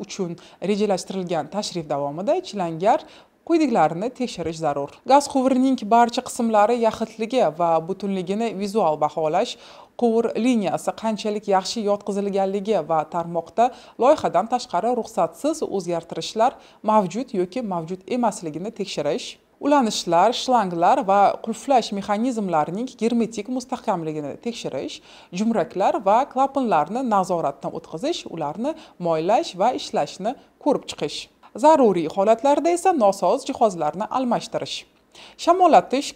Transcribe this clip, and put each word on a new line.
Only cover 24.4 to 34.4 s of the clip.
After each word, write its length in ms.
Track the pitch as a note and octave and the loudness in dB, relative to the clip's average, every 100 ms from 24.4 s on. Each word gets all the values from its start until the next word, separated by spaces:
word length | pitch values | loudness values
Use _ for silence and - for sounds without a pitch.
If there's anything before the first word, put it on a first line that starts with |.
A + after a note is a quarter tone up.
| A#3+ | -10
tekshirish, 560 | A#3 - C#3 D4+ - - - - F3+ | -8 -8 -6 -8 -12 -20 -20 -10 -2
jumraklar 540 | A3 A3 D#3 F3+ A3+ D#4+ F#3+ | 0 0 -2 0 0 2 2
va 120 | A3 C#4+ | 2 2
klapanlarni 680 | B3+ C4+ C#4 A#3+ D#3+ D#3 A#3 C4 G3+ | -2 0 0 0 0 0 -4 0 0
nazoratdan 560 | F#3 E3+ D3+ - E3 D#3+ | 0 -2 -2 -4 -10 -10
o'tkazish, 440 | - D#3+ C4+ F4 - E3 | -12 -6 -4 -4 -8 -8
ularni 360 | D3 E3+ C4+ D#4+ - - E3+ | -6 -4 -6 -8 -16 -6 -2
moylash 420 | D#3+ E3+ B3+ F4 F3 | 0 2 0 0 0
va 120 | A3 C#4+ | 0 0
ishlashni 520 | - G3 - - G3+ C#4+ _ _ | -4 -4 -4 -4 -8 -8 _ _
ko'rib 220 | D4 B3+ - | 0 0 -2
chiqish. 260 | - D3 - - _ - G#3 | -8 -6 -6 -14 _ -18 2
Zaruriy 440 | D4 D#4 A#3 F3+ D#3 - | 6 8 6 4 -2 0
holatlarda 540 | G3+ A3+ C#4 D4 D#4+ F4 | 2 4 4 2 2 2
esa 140 | F#4+ E4 | 2 4
nosoz 400 | G3+ G3 F3+ C4 - | 2 4 0 0 -2
jihozlarni 560 | C4 A3+ F3 D3+ F3 G#3+ C4 | 0 0 2 -4 -4 -4 -4
almashtirish. 580 | B3+ G3 | 0 -2